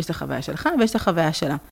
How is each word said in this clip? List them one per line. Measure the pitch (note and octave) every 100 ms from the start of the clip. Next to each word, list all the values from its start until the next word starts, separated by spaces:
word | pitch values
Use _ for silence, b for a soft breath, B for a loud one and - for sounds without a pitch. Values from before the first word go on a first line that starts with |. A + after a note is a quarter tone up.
יש | E3
את |
החוויה | E3 C#3 C3
שלך | - D#3+ D4+ E4
ויש | A3+
את | A3
החוויה | - E3+ D#3
שלה. | D#3+ D3 C#3+ -